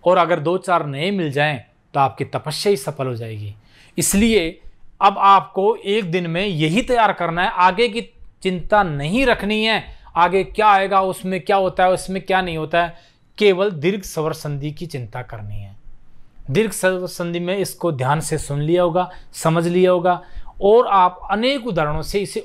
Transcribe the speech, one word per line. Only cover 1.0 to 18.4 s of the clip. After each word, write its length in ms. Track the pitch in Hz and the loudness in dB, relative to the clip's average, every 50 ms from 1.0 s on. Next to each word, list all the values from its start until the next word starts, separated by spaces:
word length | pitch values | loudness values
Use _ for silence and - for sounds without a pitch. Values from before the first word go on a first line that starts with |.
| 160 190 | -4 -2
मिल 200 | 208 190 165 151 | -2 -2 -4 -2
जाएं 280 | 127 143 147 156 147 120 - _ _ _ _ _ - | 0 0 0 0 -2 -6 -10 _ _ _ _ _ 0
तो 60 | 139 | 0
आपकी 260 | 135 - - - 139 | 0 0 0 -6 -8
तपस्या 440 | - - 127 - 156 147 - - 202 | -6 -6 -8 -6 -6 -8 -2 0 0
ही 80 | 202 | 0
सफल 300 | 196 - - 143 - 135 | 0 -2 -10 -6 -6 -6
हो 80 | 131 123 | -6 -4
जाएगी। 400 | 113 117 113 110 104 104 104 104 - _ _ - - - - _ | -6 -10 -10 -10 -10 -12 -12 -14 -16 _ _ -20 -20 -20 -10 _
इसलिए 640 | - 151 - - 196 226 233 226 196 165 160 - - - - - _ - - - _ | -4 -2 0 2 2 4 4 4 2 0 0 -6 -10 -20 -20 -20 _ -20 -20 -4 _
अब 160 | - 202 196 | 4 4 4
आपको 580 | 196 196 196 196 190 185 - - 196 190 214 233 | 6 6 6 6 6 4 0 -4 0 2 2 0
एक 360 | - - 196 202 220 208 170 | 0 -2 -2 -2 -2 -2 -2
दिन 180 | 165 185 175 165 | -2 -2 -2 -2
में 160 | 160 175 202 | -2 -2 -2
यही 360 | 214 180 147 156 151 170 233 | -2 -2 0 0 2 2 0
तैयार 320 | 240 - 247 233 220 202 180 | 0 2 2 4 4 2 2
करना 300 | - 175 170 165 175 185 | 0 -4 -4 0 0 -2
है, 60 | 220 | -2
आगे 380 | - 180 180 185 180 202 240 240 | 2 4 2 2 4 2 0 0
की 120 | 202 233 - - _ - - - _ _ - | 0 -6 -10 -10 _ -20 -20 -20 _ _ -4
चिंता 400 | 190 185 175 - - 214 208 196 | -4 -4 -4 -2 2 2 2 2
नहीं 420 | 175 147 143 143 156 196 254 277 | 0 -2 -4 -4 -2 0 0 2
रखनी 380 | 247 220 - 202 202 214 214 220 | 2 2 0 0 -2 -2 0 0
है, 200 | 226 220 180 - - - - - - - | 0 0 -2 -4 -8 -20 -20 -20 -6 0
आगे 280 | 165 175 175 180 196 185 | 2 2 4 2 0 -2
क्या 240 | 190 - - 214 | 0 -2 2 4
आएगा, 340 | 214 202 196 196 196 202 196 | 6 6 4 4 2 2 2
उसमें 380 | 190 185 175 - - 185 190 180 | 2 0 -4 -4 -6 -6 -6 -4
क्या 140 | - - 202 | 0 0 2
होता 280 | 196 190 185 180 - 185 | 2 2 0 2 2 4
है, 80 | 185 | 4
उसमें 300 | 185 175 - - 190 190 | 2 0 -2 -6 -8 -8
क्या 200 | - - 185 185 | -2 0 0 0
नहीं 160 | 185 175 165 | 0 -2 -6
होता 260 | 160 156 156 170 170 175 | -6 -6 -2 0 0 0
है, 120 | 170 165 - _ _ _ _ _ _ _ | 0 -6 -16 _ _ _ _ _ _ _
केवल 340 | - 208 202 185 175 196 214 | 2 4 4 4 4 0 -2
दीर्घ 320 | 185 147 135 175 202 208 185 | -2 -2 -2 -2 -2 -2 -8
स्वर 300 | - - 160 151 156 147 | -8 -6 -4 -4 -4 -4
संधि 380 | 151 - 151 143 139 143 151 | -6 -8 -8 -8 -6 -8 -8
की 140 | 147 - 180 | -8 -10 -12
चिंता 360 | 160 - 135 120 104 - 127 | -10 -10 -10 -10 -10 -12 -12
करनी 340 | 123 - 120 107 104 104 104 | -12 -12 -14 -14 -12 -10 -10
है। 220 | 104 101 98 98 - - - - - - - - - - - _ - - - | -10 -12 -12 -16 -18 -18 -18 -18 -18 -18 -20 -20 -20 -20 -20 _ -16 -10 -2
दीर्घ 200 | 131 185 220 208 | 0 0 0 0
स्वर 340 | 190 - - 185 185 180 185 | -2 0 0 0 0 0 -6
संधि 320 | 170 - - 175 170 170 175 | -8 -8 -8 -6 -6 -4 -4
में 160 | 175 175 190 | -2 -2 -2
इसको 340 | 202 180 - - - - 170 | -2 -4 -6 -6 -4 -4 -2
ध्यान 280 | 156 123 127 131 143 160 | -2 -2 -2 -2 -2 -2
से 180 | 156 - 160 | -2 -4 -6
सुन 240 | 143 | -6